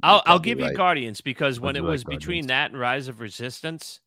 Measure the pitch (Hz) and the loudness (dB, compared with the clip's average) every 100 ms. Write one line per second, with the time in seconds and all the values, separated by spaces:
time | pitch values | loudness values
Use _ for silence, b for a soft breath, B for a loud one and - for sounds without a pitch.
0 | 165 202 165 175 175 240 247 139 180 156 | 6 6 8 6 4 -2 -2 2 2 2
1 | 117 101 143 123 143 120 135 147 170 147 | -2 -6 -6 -2 -2 -2 -4 -2 -2 -4
2 | 117 147 175 175 135 131 147 135 123 135 | -6 -10 -6 -6 -2 0 -2 -2 -2 -2
3 | 131 113 110 - 123 - 160 160 - - | -4 -10 -12 -10 -10 -8 -10 -10 -14 -20